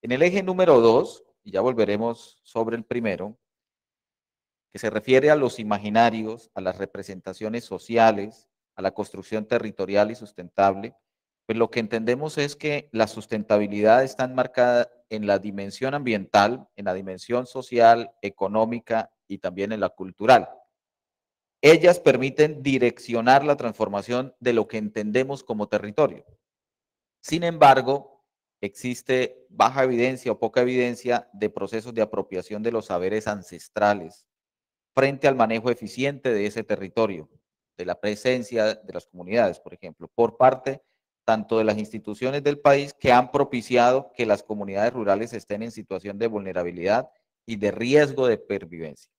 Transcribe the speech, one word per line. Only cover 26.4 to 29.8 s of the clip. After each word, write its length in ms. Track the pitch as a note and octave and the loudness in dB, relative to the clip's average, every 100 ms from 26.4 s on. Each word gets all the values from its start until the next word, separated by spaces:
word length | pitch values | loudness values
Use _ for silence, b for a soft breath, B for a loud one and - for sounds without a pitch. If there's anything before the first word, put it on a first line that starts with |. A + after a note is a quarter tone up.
| _ _ _ _ _ _ _ _ | _ _ _ _ _ _ _ _
Sin 220 | - D#3+ | -6 -2
embargo, 800 | E3+ E3 D3 B2+ B2 C#3 - _ _ _ _ _ | -2 6 6 8 4 -4 -4 _ _ _ _ _
existe 840 | G2+ - B2 B2 - B2+ B2 - _ | -12 -8 -10 -10 -2 -2 -2 -8 _
baja 340 | - A#2+ C3+ | 0 0 2